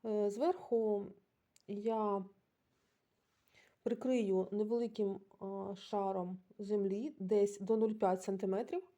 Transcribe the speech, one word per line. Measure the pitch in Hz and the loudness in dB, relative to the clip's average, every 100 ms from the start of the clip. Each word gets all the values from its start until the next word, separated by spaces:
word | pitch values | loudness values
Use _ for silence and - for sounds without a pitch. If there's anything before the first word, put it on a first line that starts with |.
Е, | 226 208 202 | -2 0 0
зверху | 208 311 370 - 233 220 208 202 - _ _ _ _ - | 2 0 0 0 2 2 0 -2 -14 _ _ _ _ -10
я | 202 214 220 208 196 190 - _ _ _ _ _ _ _ _ _ _ _ - _ _ | -4 0 2 2 0 -2 -14 _ _ _ _ _ _ _ _ _ _ _ -20 _ _
прикрию | - 233 254 254 202 185 185 | -4 -2 2 2 4 2 0
невеликим, | 208 214 233 233 226 202 196 - - | -2 0 0 -2 0 -2 -2 -10 -12
е, | 190 196 196 196 | -10 -8 -8 -10
шаром | - 208 196 190 180 185 _ - | -4 -2 0 -2 -4 -8 _ -12
землі, | 202 208 196 196 285 - | -2 0 0 0 -4 -6
десь | 185 214 202 202 | 2 4 4 0
до | 196 220 | 0 2
нуль | 220 | 2
п'ять | 214 190 185 | 2 2 2
сантиметрів. | 196 196 190 190 240 359 - | 0 -2 0 -2 -2 -4 -6